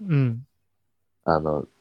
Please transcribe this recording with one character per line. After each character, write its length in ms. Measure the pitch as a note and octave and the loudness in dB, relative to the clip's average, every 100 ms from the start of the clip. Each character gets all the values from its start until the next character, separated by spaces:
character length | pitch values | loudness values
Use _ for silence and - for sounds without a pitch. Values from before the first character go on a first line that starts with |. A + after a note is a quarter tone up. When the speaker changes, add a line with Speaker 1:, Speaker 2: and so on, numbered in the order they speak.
| G3+ | 0
Speaker 1:
う 100 | C#3+ | 2
ん。 300 | C3 A#2 C#3 _ _ _ _ _ _ _ | 2 -2 -10 _ _ _ _ _ _ _
Speaker 2:
あ 160 | - D#2+ | 0 0
の、 260 | D#2 D2+ - - | 0 -4 -6 -14